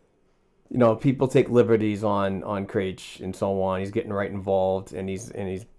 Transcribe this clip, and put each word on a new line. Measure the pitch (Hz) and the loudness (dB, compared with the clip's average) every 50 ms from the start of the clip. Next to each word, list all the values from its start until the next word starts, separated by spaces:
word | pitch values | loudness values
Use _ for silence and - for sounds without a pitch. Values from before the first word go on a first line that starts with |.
| _ _ _ _ _ _ _ _ _ _ _ _ _ _ | _ _ _ _ _ _ _ _ _ _ _ _ _ _
you | - 123 | 2 4
know, | 120 113 110 | 4 4 4
people | - - 139 131 139 135 127 | 4 2 0 2 2 0 2
take | - 131 120 - | 4 2 2 6
liberties | 117 120 113 110 117 101 107 107 104 98 110 | 4 4 6 6 4 4 4 0 0 0 0
on, | 104 101 101 98 98 98 92 - | 0 0 0 0 0 -2 -4 -4
on | 107 104 98 98 | -4 -4 -4 -4
Krejci | - - 107 95 95 90 - - - - - | -2 -2 -2 -2 -2 -4 -8 -12 -16 -14 -10
and | - 92 92 | -8 -8 -4
so | - 107 98 98 95 | -2 -2 0 0 0
on. | 95 95 95 92 | 0 0 0 -2
He's | 98 101 | -4 -4
getting | 104 113 - 104 | -4 -4 -4 -2
right | 101 98 101 95 | -4 -4 -4 -4
involved, | 101 101 95 98 98 95 95 95 95 95 95 - - | -6 -6 -2 0 2 2 4 2 0 0 -2 -6 -8
and | 92 95 95 | -8 -6 -6
he's, | 95 92 - - | -6 -8 -8 -10
and | - - 101 92 | -10 -8 -6 -6
he's, | 95 92 117 - - | -6 -8 -10 -14 -20